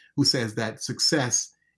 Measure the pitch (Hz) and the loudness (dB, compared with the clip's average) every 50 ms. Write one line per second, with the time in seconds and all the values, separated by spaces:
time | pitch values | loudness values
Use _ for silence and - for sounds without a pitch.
0 | - _ _ - 135 - - 131 113 110 107 117 113 107 110 - - - 120 - | -20 _ _ 0 2 2 2 0 -2 -2 -2 -4 -4 -4 -6 -8 -8 -8 -4 0
1 | - - 165 151 127 120 101 - - - - _ _ _ _ | 0 2 2 2 2 2 0 0 -2 -4 -12 _ _ _ _